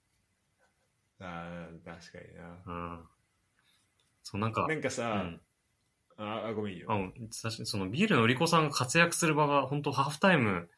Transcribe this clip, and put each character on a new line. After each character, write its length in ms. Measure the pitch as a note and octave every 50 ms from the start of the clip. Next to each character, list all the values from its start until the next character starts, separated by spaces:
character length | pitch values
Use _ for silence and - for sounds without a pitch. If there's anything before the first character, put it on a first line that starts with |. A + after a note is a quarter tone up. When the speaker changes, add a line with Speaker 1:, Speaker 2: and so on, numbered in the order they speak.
| _ _ _ _ _ _ _ _ _ _ _ _ _ _ _ _ _ _ _ _ _ _ _ -
Speaker 1:
あ 480 | F#2+ F2+ E2+ E2+ E2+ E2+ F2 F2 E2 E2
ー、 120 | E2 D#2+ -
確 280 | F2 E2+ F2 - -
か 60 | - F2
に 180 | F2 E2+ E2+
な。 260 | F2 F2 F2 F2 F2+ F#2
Speaker 2:
う 60 | F2+
ん。 360 | F2 F2 F2 E2+ E2+ E2 E2 - _ _ _ _ _ _ _ _ _ _ _ _ _ _ _ _ _ _ _ _ _ _
そ 160 | - - - G2
う、 20 |
な 80 | A2 A2+
ん 40 |
か、 140 | A2 G#2+ F2
Speaker 1:
な 80 | - -
ん 60 | -
か 100 | F2 -
さ、 220 | - - A#2 A#2
Speaker 2:
う 40 | G#2+ G2 F2+
ん。 140 | E2+ E2+ - _ _ _ _ _ _ _ _ _ _ _ _ _ _ _
Speaker 1:
あ、 300 | - G#2+ G#2 A2 G#2+ G#2
あ、 60 | A2+
ご 100 | G#2+ G#2+
め 100 | G#2+ G#2
ん 60 | F2+ F2
よ。 120 | - A#2
Speaker 2:
あ、 60 | A2
う 20 | G2+
ん。 140 | F#2 F#2
確 440 | - A#2+ A2+ A2 - - - A2+ A2
か 60 | -
に、 40 | A#2
そ 120 | - - G2
の、 100 | F#2+ F#2
ビ 160 | A2+ D#3+ G#3+
ー 40 | G#3+
ル 80 | E3+
の 60 | B2
売 60 | A2+ A2+
り 60 | C3
子 120 | C3 E3 E3
さ 120 | E3+ E3
ん 80 | D#3 C#3
が 60 | -
活 240 | - B2 - - E3
躍 160 | E3+ E3+ -
す 100 | - F3
る 120 | D#3 D3
場 100 | D3+ D3+
が、 200 | C#3+ C#3+ C#3 C3
ほ 100 | B2+ C#3+
ん 60 | D3
と 100 | C#3+ D3
ハ 100 | B2+ C3+
ー 80 | C3+ D3+
フ 80 | - -
タ 140 | - F#3+
イ 60 | F3+ C#3+
ム 300 | A#2 G#2 F#2 E2+ E2+ - _